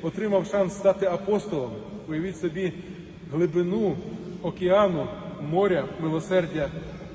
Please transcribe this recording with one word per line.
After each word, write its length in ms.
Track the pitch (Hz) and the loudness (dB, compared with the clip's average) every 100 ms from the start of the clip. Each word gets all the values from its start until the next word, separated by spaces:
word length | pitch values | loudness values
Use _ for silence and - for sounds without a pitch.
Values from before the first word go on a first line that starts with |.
отримав 440 | 160 208 214 196 - | -6 -2 2 2 4
шанс 280 | 202 185 | 2 2
стати 320 | - 190 190 196 | 4 4 4 2
апостолом. 640 | 170 - 208 - 151 123 104 107 104 - | 0 2 0 0 -4 -4 -6 -10 -12 -6
Уявіть 320 | 156 185 175 | -4 -4 -4
собі 320 | 175 160 185 - - - - - - | -4 -2 -4 -4 -12 -14 -14 -16 -6
глибину 640 | 143 175 170 175 214 208 143 - - - - | 0 2 2 2 2 0 0 -6 -10 -10 -6
океану, 640 | 175 - 180 196 208 160 123 - - - 147 | -6 -2 4 6 6 2 -2 -6 -10 -8 0
моря 340 | 170 202 170 131 - | 4 4 4 0 -2
милосердя 680 | 160 160 170 185 165 156 139 160 - - - | -2 -2 2 2 2 -2 -4 -4 -10 -12 -14